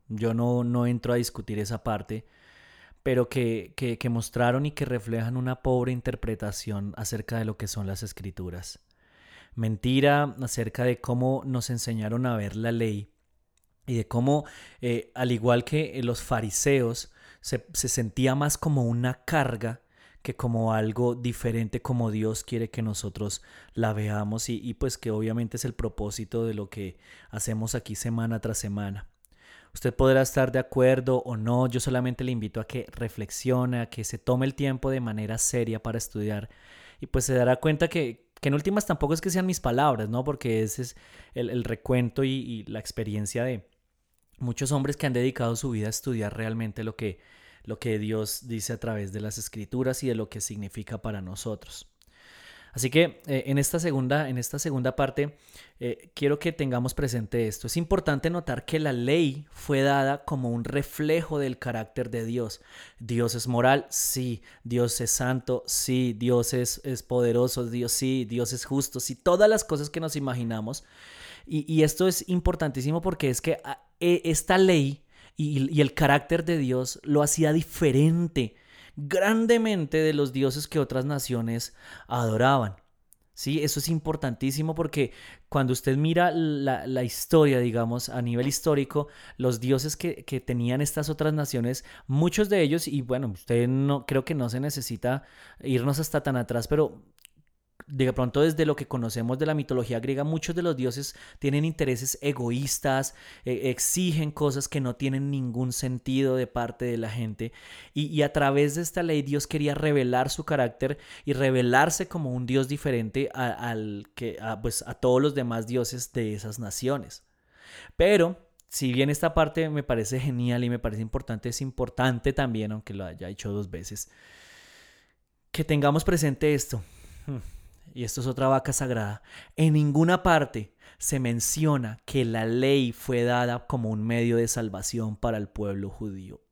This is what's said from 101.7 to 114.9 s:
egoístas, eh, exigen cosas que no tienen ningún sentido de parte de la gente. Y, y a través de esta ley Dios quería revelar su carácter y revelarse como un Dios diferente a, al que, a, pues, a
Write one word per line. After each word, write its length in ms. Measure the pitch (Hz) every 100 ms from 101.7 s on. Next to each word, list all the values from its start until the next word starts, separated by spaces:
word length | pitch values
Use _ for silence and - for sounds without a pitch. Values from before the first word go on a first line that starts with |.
| 160 139 120 131 -
egoístas, 920 | 143 131 120 123 139 - 143 135 135 - - -
eh, 240 | - 123 131
exigen 640 | 123 - 180 180 156 151
cosas 380 | 147 147 135 139
que 120 | 151
no 160 | 127 120
tienen 340 | 135 135 139
ningún 400 | 139 127 117 127
sentido 680 | 120 131 123 - 131 135 131
de 100 | 123
parte 400 | 120 117 - 123
de 100 | 117
la 140 | 110
gente. 420 | 113 113 104 117 - - - -
Y, 140 | - 147
y 160 | 147
a 100 | 143
través 440 | 151 139 139 147 151
de 40 |
esta 220 | 170 -
ley 180 | 165 156
Dios 260 | 139 143 -
quería 280 | 156 147
revelar 560 | 143 151 143 123 123 139
su 140 | -
carácter 520 | 151 147 120 - 131 147 - - -
y 80 |
revelarse 760 | 131 135 131 123 127 156 - 180
como 240 | 170 139
un 140 | 123 123
Dios 220 | 131 131
diferente 600 | 143 147 123 110 131 139
a, 140 | 135 123
al 600 | - 120 113 107 101 104
que, 240 | - 117 90
a, 220 | 110 107
pues, 200 | 117 -
a 80 | -